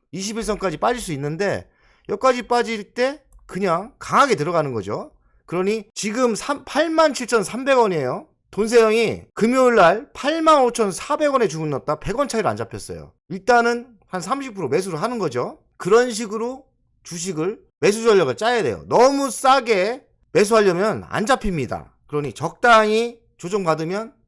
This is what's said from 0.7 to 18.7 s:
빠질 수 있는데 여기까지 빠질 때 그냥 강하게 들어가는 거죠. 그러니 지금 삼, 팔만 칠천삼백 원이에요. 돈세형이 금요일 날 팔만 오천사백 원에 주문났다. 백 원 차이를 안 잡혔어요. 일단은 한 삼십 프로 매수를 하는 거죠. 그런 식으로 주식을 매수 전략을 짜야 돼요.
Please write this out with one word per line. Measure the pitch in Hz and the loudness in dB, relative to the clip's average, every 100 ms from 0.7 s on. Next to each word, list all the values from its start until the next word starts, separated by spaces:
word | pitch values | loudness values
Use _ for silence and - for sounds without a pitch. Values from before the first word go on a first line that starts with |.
| 151 | -2
빠질 | 220 247 | -2 -2
수 | 196 | -6
있는데 | 139 147 160 196 104 - _ _ _ - | -6 -6 -4 -4 -4 -8 _ _ _ -10
여기까지 | 202 262 247 - | -2 0 0 -2
빠질 | 240 220 226 202 | -2 -2 -6 -8
때 | - 254 302 _ _ - | -4 -4 -4 _ _ -14
그냥 | 185 196 165 226 - | -4 -2 -2 -4 -16
강하게 | - 202 277 139 | -2 2 2 2
들어가는 | 151 170 147 | 0 -2 -2
거죠. | 113 95 139 302 _ _ _ - | -4 -6 -8 -10 _ _ _ -8
그러니 | 170 196 220 208 | -4 -2 -4 -6
지금 | - 202 220 240 208 | -10 -6 0 0 0
삼, | - 285 - | -4 -8 -4
팔만 | 277 330 320 311 | -2 0 2 2
칠천삼백 | 240 240 233 170 226 269 262 | 0 -2 -2 -2 -4 0 2
원이에요. | 220 165 127 175 - _ _ | 2 0 -4 -6 -10 _ _
돈세형이 | - 220 240 220 220 214 90 - | -6 2 4 6 4 0 -4 -10
금요일 | - 220 262 254 226 | -2 2 4 4 6
날 | 165 208 285 | 6 4 -4
팔만 | - 277 330 320 302 | -6 -4 0 4 4
오천사백 | 247 233 208 160 - 294 302 | 4 2 -2 -4 -4 0 0
원에 | 262 202 | 2 0
주문났다. | 156 156 135 - 147 | -2 -4 -4 -4 -4
백 | 143 233 | -4 -4
원 | 269 | -2
차이를 | 226 156 | -2 -2
안 | 107 | -2
잡혔어요. | 113 104 - 82 73 _ - | -6 -12 -12 -14 -16 _ -14
일단은 | 185 190 240 233 240 247 226 _ | -6 2 4 2 -2 -8 _ _
한 | 185 | -10
삼십 | 180 277 269 190 | -6 -6 -6 -8
프로 | 139 | -2
매수를 | 156 190 156 | -2 -2 -6
하는 | 220 240 | -6 -4
거죠. | 165 120 175 320 _ - | -4 -4 -6 -10 _ -10
그런 | 175 226 254 | 2 2 2
식으로 | 214 226 214 233 269 _ _ _ _ | -4 -8 -8 -8 -10 _ _ _ _
주식을 | - 170 180 156 175 262 _ _ | -16 -10 -8 -4 -4 -6 _ _
매수 | 208 220 | 0 2
전략을 | 233 202 135 120 | 4 4 4 0
짜야 | 220 240 | -2 0
돼요. | 143 | -2